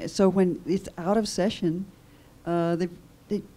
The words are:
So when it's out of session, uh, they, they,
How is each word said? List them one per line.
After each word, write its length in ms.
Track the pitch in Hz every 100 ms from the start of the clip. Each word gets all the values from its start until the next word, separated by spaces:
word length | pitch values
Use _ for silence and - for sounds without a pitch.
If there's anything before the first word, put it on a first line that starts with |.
| -
So 200 | - 190
when 340 | 190 185 165 -
it's 240 | 190 - -
out 200 | 170 220
of 100 | 214
session, 580 | - 190 - 170 170 196 - - - - - -
uh, 300 | 170 170 170
they, 140 | 180 175 - - -
they, 140 | 208 -